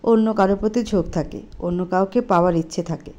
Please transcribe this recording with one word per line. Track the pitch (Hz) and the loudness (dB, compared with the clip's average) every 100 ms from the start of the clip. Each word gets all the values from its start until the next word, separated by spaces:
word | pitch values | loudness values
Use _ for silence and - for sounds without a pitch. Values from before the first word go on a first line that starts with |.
অন্য | - 226 220 | 4 4 4
কারোর | 214 190 196 | 2 2 2
প্রতি | 214 226 | 0 -2
ঝোঁক | 220 202 165 | 0 0 0
থাকে, | 170 143 202 - - | -4 -4 -10 -14 -8
অন্য | 175 175 180 | -4 -4 0
কাউকে | 185 196 247 | 0 2 0
পাওয়ার | 247 180 180 170 | 2 2 4 2
ইচ্ছে | 165 - | -2 -6
থাকে। | 170 156 - | -6 -8 -10